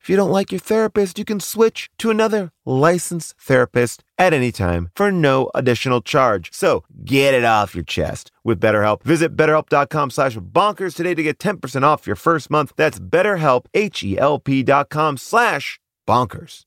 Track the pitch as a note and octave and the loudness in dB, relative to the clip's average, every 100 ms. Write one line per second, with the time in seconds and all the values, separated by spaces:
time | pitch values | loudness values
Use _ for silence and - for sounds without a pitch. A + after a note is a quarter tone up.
0 | - F#3+ F#3+ F#3+ G3 F#3+ - A3 A3 G#3 | 0 0 2 0 -2 -6 -2 0 0 0
1 | G3 - D#3 G#3 - G#3 A3+ - - _ | -2 -4 -6 -6 -6 0 0 0 -16 _
2 | A3+ A3 A3 G#3+ F3+ _ - C3 D3+ F3 | -2 0 0 0 -6 _ -4 2 2 2
3 | - F3 - - - C3 B2 B2 A#2+ - | -2 -10 -10 -20 0 2 2 0 -2 -4
4 | _ - F#3 D#3 B2 - F#2 F2 F2 - | _ 0 2 2 -2 -2 -2 -2 -4 -2
5 | G3+ F#3 D3+ C3+ B2+ - B2+ A#2+ C3+ B2 | 0 2 2 2 0 -2 0 0 0 -2
6 | - D3 B2+ G2+ E2+ - F#3 C#3+ - - | 0 2 2 0 -6 -4 0 0 -4 -20
7 | F2+ C#3 C#3 C3 A#2+ A2 G2+ F2 E2 - | -2 2 4 4 4 2 0 -4 -8 -4
8 | D2+ - - _ - G#2 A2 G#2+ G#2 G#2+ | -4 -6 -14 _ -4 0 2 2 2 0
9 | - D#3+ E3 C#3 D#3 D#3 - D3 C#3+ D#3 | 0 0 0 0 2 2 2 0 0 -2
10 | C#3 - C3+ A2 F2+ G2+ G3+ G3 F#3 - | -4 -2 -2 -2 -4 0 0 -2 -8 -6
11 | F3 E3+ D#3+ - F#3+ F#3+ - C3+ C#3 D3+ | -4 -2 -4 -4 -4 -6 -6 0 2 2
12 | - G#2 - E3 - D3+ C#3+ - D3+ A2 | -2 -4 0 0 0 -2 -2 0 -2 -2
13 | F#2 F3 G3+ G3 D#3 B2+ - F#3+ G#3 - | -2 0 0 0 2 0 0 -4 -2 -4
14 | G2 F#2+ C#3 C#3+ - C3+ B2+ C#3 C#3 D3+ | -6 0 0 0 -2 -2 2 2 0 -2
15 | D#3 C#3 - A3 A#3 D3+ - - _ _ | -2 -2 -2 2 2 0 -6 -14 _ _
16 | - A2+ B2 D3+ E3+ - | 0 0 0 -6 -18 -20